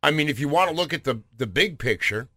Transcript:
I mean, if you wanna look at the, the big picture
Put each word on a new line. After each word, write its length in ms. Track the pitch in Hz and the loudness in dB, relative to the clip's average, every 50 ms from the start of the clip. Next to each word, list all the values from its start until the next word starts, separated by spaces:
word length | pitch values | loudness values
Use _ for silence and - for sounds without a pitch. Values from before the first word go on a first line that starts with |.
| - | 2
I 80 | 147 | 2
mean, 180 | 151 156 151 151 | 2 2 0 0
if 100 | 139 113 | 0 -2
you 100 | 147 143 | -2 0
wanna 240 | 147 170 185 180 156 | 2 2 2 2 2
look 200 | 165 180 156 170 | -2 -2 -2 -4
at 120 | 160 - | -4 -2
the, 180 | 139 123 113 104 _ _ | -2 -4 -4 -6 _ _
the 100 | 113 131 | -6 -6
big 320 | 110 90 135 185 214 160 - | -4 0 0 0 0 0 -4
picture 500 | - 131 107 - - - 104 107 120 - _ | -2 -2 -2 0 0 -2 -2 -2 -8 -8 _